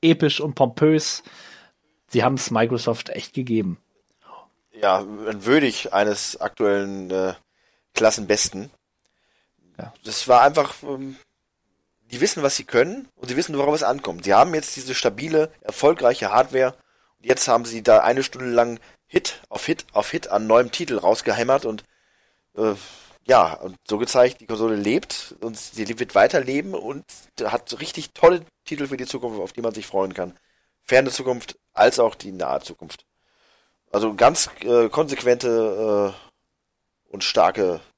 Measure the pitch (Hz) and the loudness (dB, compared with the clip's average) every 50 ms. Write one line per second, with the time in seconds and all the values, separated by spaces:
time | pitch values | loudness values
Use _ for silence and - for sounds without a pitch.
0 | - 160 160 156 165 147 - - 151 151 139 - 139 123 120 - 156 156 156 156 | 4 4 4 4 2 0 0 0 -4 -6 0 0 0 0 2 2 2 4 4 2
1 | 151 - - - - - - - - - - - _ _ _ _ _ _ _ _ | 0 -2 -8 -10 -12 -18 -20 -20 -20 -20 -20 -20 _ _ _ _ _ _ _ _
2 | _ _ - 123 110 127 135 127 - - 120 113 113 117 127 117 - - 117 - | _ _ 0 2 2 2 0 0 -4 -2 0 0 0 2 0 -2 -2 -2 -4 -4
3 | - - 110 - - - _ - 131 123 113 110 104 92 85 - _ _ _ _ | -6 -12 -12 -12 -12 -10 _ -8 -6 -4 -2 -2 -2 -4 -6 -8 _ _ _ _
4 | _ _ _ _ _ _ - - - _ _ _ _ _ _ 113 107 98 92 95 | _ _ _ _ _ _ -20 -20 -20 _ _ _ _ _ _ -2 0 2 2 2
5 | 101 98 104 104 107 107 107 104 95 113 131 156 147 127 107 - - - - 98 | 0 -4 -12 -10 -8 -8 -8 -8 0 2 4 4 4 2 -2 -4 -8 -2 0 0
6 | 104 107 104 101 - - - - - - - - 120 104 101 101 98 98 98 98 | 2 2 0 -2 -4 -8 -8 -8 -8 -8 -4 -2 0 0 0 0 -2 -6 -8 -12
7 | 95 92 92 95 95 92 90 - _ _ _ _ _ _ _ _ _ _ _ - | -10 -4 -4 -2 -2 -2 -4 -8 _ _ _ _ _ _ _ _ _ _ _ 2
8 | 113 110 110 - 104 92 104 104 - - - 95 101 143 _ _ _ _ _ _ | 2 2 2 2 -2 -2 0 0 0 -4 -6 -10 -14 -14 _ _ _ _ _ _
9 | _ _ _ _ _ _ _ _ _ _ _ _ _ _ _ _ 113 113 - _ | _ _ _ _ _ _ _ _ _ _ _ _ _ _ _ _ -20 -20 -20 _
10 | _ - 107 - - 127 123 120 123 143 151 160 143 - - - - 139 139 131 | _ -10 -8 -8 2 4 6 6 6 6 4 2 -2 -2 -4 -12 -12 -12 -10 -10
11 | 135 135 135 - _ _ _ _ _ _ _ _ _ _ _ _ _ _ _ _ | -10 -14 -16 -18 _ _ _ _ _ _ _ _ _ _ _ _ _ _ _ _
12 | _ _ - 120 147 214 - 160 147 139 - - - - - 117 127 165 208 277 | _ _ -4 0 0 0 0 0 -2 -2 -2 -2 -8 0 2 2 2 2 0 -10
13 | 262 _ _ _ 127 123 127 135 170 - 156 139 143 143 151 156 151 107 127 143 | -12 _ _ _ -10 -6 -4 -4 -4 -2 -2 -2 0 0 0 0 0 -2 -2 -2
14 | 139 - 85 85 87 98 98 104 135 180 165 156 147 - - - 127 127 131 - | -6 -10 -10 -8 -2 2 6 6 6 4 4 -4 -4 -4 -10 -10 -8 -8 -6 -2
15 | - 127 101 104 135 160 160 156 156 156 _ _ _ - - - - 147 170 165 | -2 -2 -2 -2 -8 0 2 0 0 0 _ _ _ -12 -8 2 4 4 4 6
16 | 139 120 123 - - 98 - 117 131 - 127 131 131 127 131 _ _ _ _ _ | 4 2 2 2 -2 0 4 4 2 4 2 0 0 0 0 _ _ _ _ _
17 | _ _ _ _ _ 117 127 - - - 123 117 120 117 117 117 107 120 110 107 | _ _ _ _ _ -2 0 0 2 2 2 0 0 -2 -10 -4 4 6 6 6
18 | - 107 123 135 131 - - 127 127 127 120 117 117 120 117 113 _ _ _ _ | 6 4 2 0 -2 -6 -8 -10 -8 0 2 2 2 2 0 -10 _ _ _ _
19 | _ _ - - - - - - - _ - 104 - - - - - _ _ 104 | _ _ -4 -4 -4 -4 -10 -10 -18 _ -12 -10 -4 -4 -4 -6 -6 _ _ -2
20 | 104 - - - - - 98 104 110 110 113 117 123 120 - - 175 151 131 101 | -2 -2 -4 -8 -6 -2 -4 -2 2 4 4 4 4 2 -2 -8 -6 -4 -6 -2
21 | 85 90 107 113 - - 104 110 117 123 135 135 - 120 110 104 - _ _ _ | 0 0 0 0 0 -4 -2 -2 0 0 0 0 0 -4 -8 -8 -14 _ _ _
22 | _ _ _ _ _ _ _ _ _ _ _ - 110 110 101 101 - - - - | _ _ _ _ _ _ _ _ _ _ _ -2 -2 -2 -2 -4 -8 -20 -20 -20
23 | - _ _ _ _ - 127 120 90 80 80 - - 95 92 _ _ - - 104 | -20 _ _ _ _ 4 6 6 6 4 0 -8 -12 -14 -14 _ _ -6 -4 -4
24 | 117 117 - 131 123 127 127 _ 113 _ 113 107 110 113 110 104 101 104 117 165 | -4 -2 4 4 4 4 4 _ -12 _ -6 -2 0 0 0 0 0 0 0 -2
25 | - - - - - - - _ - 113 113 - - - - 110 110 101 117 113 | -2 -4 -12 -12 -12 -14 -16 _ -12 -12 -10 -12 -16 -16 -10 -10 -8 -8 -6 -8
26 | 123 - - 196 180 - - 165 131 127 131 143 170 196 190 85 85 113 135 143 | -8 0 4 4 4 4 4 0 -2 -2 -4 -4 -4 -6 -10 -10 -10 -10 -12 -12
27 | - _ - - - _ _ - 120 104 110 117 - - - 107 151 - - - | -14 _ -20 -20 -20 _ _ -8 -6 -4 -4 -6 -8 -10 -14 -12 -12 -12 -10 -12
28 | 151 - _ - - 165 180 175 160 _ _ _ _ - - 143 143 135 135 127 | -12 -14 _ 4 6 6 6 4 -4 _ _ _ _ -12 -8 -8 -6 -6 -6 -8
29 | 127 123 - 131 120 120 110 104 90 98 - - 113 117 107 107 101 - - 95 | -10 -10 -10 -8 -8 -8 -8 -8 -10 -10 -10 -6 -6 -6 -6 -6 -14 -6 -4 -4
30 | 95 95 92 - 90 90 - _ _ _ _ _ _ _ _ _ _ - 131 131 | -4 -4 -4 -8 -8 -10 -10 _ _ _ _ _ _ _ _ _ _ 2 2 2
31 | 131 135 120 - 135 127 127 120 107 - - _ _ _ _ - 104 120 123 - | 2 2 -2 -6 -4 -4 -4 -6 -8 -16 -20 _ _ _ _ 4 4 4 6 4
32 | 120 113 - _ - 101 95 92 87 65 65 71 - - 85 _ - 80 - - | 2 2 0 _ -16 -16 -10 -8 -6 -4 -4 -6 -6 -10 -18 _ -18 -20 -20 -20
33 | _ _ _ _ _ _ _ _ _ _ _ _ _ _ _ _ _ _ - 101 | _ _ _ _ _ _ _ _ _ _ _ _ _ _ _ _ _ _ -4 -2
34 | 107 110 104 95 117 127 165 170 - - - - - 120 120 120 117 110 - - | -2 -2 2 6 6 6 6 4 -2 -2 -4 -12 -2 2 4 4 4 4 2 -2
35 | 160 143 139 127 - 123 123 123 - 123 117 117 113 110 98 101 110 110 104 104 | -2 -2 -2 -2 2 2 2 2 2 0 0 0 0 0 -2 -4 -2 0 0 0
36 | 101 98 92 - - _ _ _ _ _ _ _ _ _ _ _ _ _ _ _ | 0 -2 -4 -10 -20 _ _ _ _ _ _ _ _ _ _ _ _ _ _ _
37 | _ _ - 98 - - - 113 90 85 92 110 101 92 87 80 - _ _ | _ _ -10 -8 -6 -2 2 2 2 2 2 0 -2 -2 -2 -4 -8 _ _